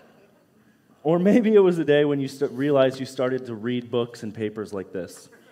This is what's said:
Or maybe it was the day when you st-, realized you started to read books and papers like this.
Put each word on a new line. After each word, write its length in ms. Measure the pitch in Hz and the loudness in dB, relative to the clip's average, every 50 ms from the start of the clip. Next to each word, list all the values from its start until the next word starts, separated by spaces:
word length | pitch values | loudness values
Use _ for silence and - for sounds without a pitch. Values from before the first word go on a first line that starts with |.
| _ _ _ _ _ _ _ _ _ _ _ _ _ _ _ _ _ _ _ _ | _ _ _ _ _ _ _ _ _ _ _ _ _ _ _ _ _ _ _ _
Or 160 | - 151 170 175 | -2 0 0 2
maybe 360 | 180 202 196 247 208 220 220 | 4 4 4 4 4 6 6
it 40 | 202 | 6
was 180 | 190 180 180 | 6 6 4
the 80 | 165 151 | 2 2
day 220 | 143 147 147 151 | 4 4 4 4
when 140 | 143 143 139 | 2 0 -2
you 80 | 135 131 | -4 -6
st-, 240 | 135 - 143 123 | -6 -6 -6 -4
realized 460 | 120 123 139 147 143 135 131 131 131 135 | -4 -2 -2 2 2 4 2 2 0 -4
you 40 | 131 | -10
started 400 | 123 - - 127 127 131 123 127 | -10 -6 -4 -4 -2 -4 -4 -6
to 100 | 117 117 | -8 -10
read 360 | 104 107 120 123 123 120 110 | -8 -6 -6 -6 -6 -6 -4
books 320 | 123 120 117 117 - - | -4 -4 -4 -4 -8 -14
and 120 | 117 104 101 | -14 -12 -8
papers 380 | 113 110 104 107 110 101 90 | -8 -8 -8 -6 -8 -12 -10
like 200 | 104 95 92 - - | -10 -12 -10 -10 -10
this. 340 | 92 87 87 - - - - _ - _ _ | -12 -12 -12 -16 -20 -20 -20 _ -20 _ _